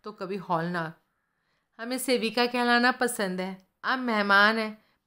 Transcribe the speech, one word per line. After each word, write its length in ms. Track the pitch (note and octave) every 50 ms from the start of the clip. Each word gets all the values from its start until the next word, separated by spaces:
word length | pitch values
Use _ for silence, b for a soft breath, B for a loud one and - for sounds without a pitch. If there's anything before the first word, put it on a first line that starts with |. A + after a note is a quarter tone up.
| -
तो 80 | G#3+ G#3
कभी 240 | - G3 F3+ G3+
हौलनाक। 640 | G3+ E3+ - F3 D#3+ E3 F3 F3 F3 E3 D#3+ D#3+ _ _ _ _ _ _ _ _ _ _ _ _ _ _ _ _ -
"हमें 180 | A3+ A#3+ B3+ B3
सेविका 480 | B3+ - B3+ A#3 G#3+ A3+ A3 B3 A#3+
कहलाना 460 | A#3+ B3 B3 A#3+ A#3+ A#3+ A#3+ A#3+ B3+ B3+
पसंद 480 | B3+ B3+ A#3+ A#3+ - G#3 F#3 F#3 F#3
है। 280 | F#3 F#3+ F#3+ F#3+ _ _ _ _ -
आप 140 | G3 B3+ C4
मेहमान 600 | B3+ B3 A3 G#3 G3+ G3+ G3 G3 G3+ G#3+ A3 A3+
हैं, 260 | A3 G#3+ G#3+ b b b b b b